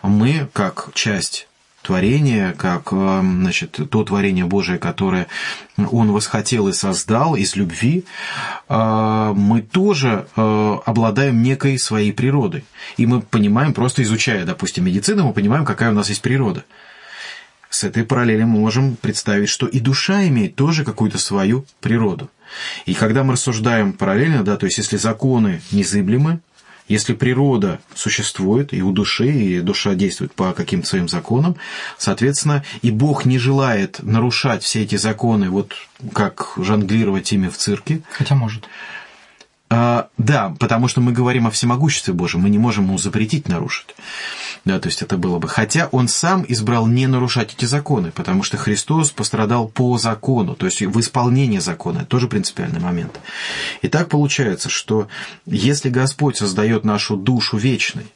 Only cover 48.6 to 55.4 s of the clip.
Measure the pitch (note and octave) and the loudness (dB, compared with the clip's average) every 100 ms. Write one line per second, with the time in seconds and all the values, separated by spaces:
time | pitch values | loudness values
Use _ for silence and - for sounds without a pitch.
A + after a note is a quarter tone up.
48.6 | - G#2 - D#3 D3 - G#2+ A2 G#2+ A#2+ | -2 -2 0 0 0 -2 -4 0 0 0
49.6 | A2 - B2 A#2+ A2+ G#2+ - B2+ F2+ E2+ | -2 0 0 2 0 -2 0 2 0 -2
50.6 | F#2 - G2 G#2+ A2+ C3+ B2 B2+ C3+ G2+ | -4 -2 0 0 0 0 2 4 2 0
51.6 | F2 E2 F2 E2+ - B2 A#2+ G#2 F#2 - | -2 -6 -6 -6 -2 0 0 -2 -4 -6
52.6 | F2+ E2+ F2 F2 E2+ - - - - - | -6 -4 -2 -4 -6 -12 -16 -12 -10 -8
53.6 | - - - D3+ E3+ D3+ C#3+ C#3+ A#2+ F2+ | -8 -6 -2 0 2 2 2 0 0 -2
54.6 | - - - A2 G#2 - - - | -4 -6 0 -2 -2 -8 -14 -16